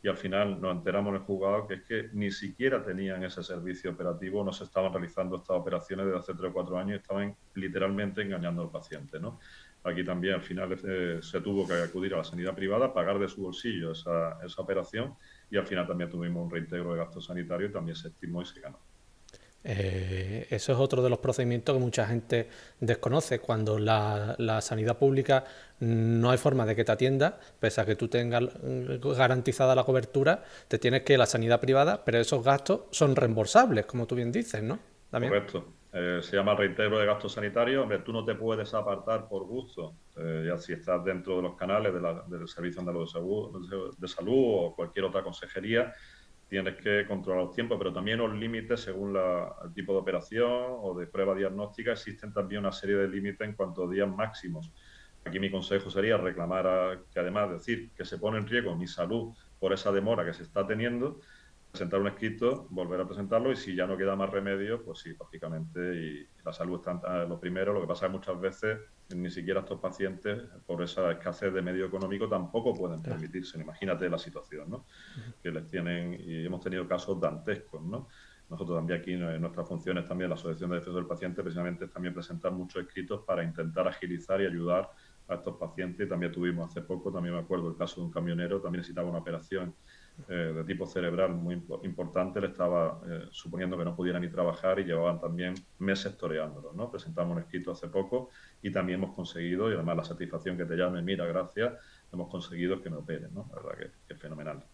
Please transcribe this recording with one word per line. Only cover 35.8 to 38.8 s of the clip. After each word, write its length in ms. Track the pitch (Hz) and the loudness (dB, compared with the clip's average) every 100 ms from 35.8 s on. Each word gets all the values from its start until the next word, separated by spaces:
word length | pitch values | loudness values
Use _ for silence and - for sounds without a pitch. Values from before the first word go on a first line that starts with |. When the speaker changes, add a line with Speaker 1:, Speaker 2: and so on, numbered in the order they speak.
| - | -8
Speaker 1:
Eh, 280 | 92 87 87 | -2 0 0
se 160 | 85 98 | 2 2
llama 180 | 101 104 | 4 4
reintegro 440 | 101 92 107 107 | 4 4 4 4
de 60 | 104 | 4
gasto 220 | 104 101 | 2 0
sanitario. 540 | - 104 110 120 135 | -2 0 4 4 4
Hombre, 180 | 120 98 | 4 0
tú 140 | 101 | 0
no 100 | 113 | -2
te 120 | 107 107 | 0 0
puedes 380 | 113 110 101 | 0 0 0
apartar 540 | 110 | 0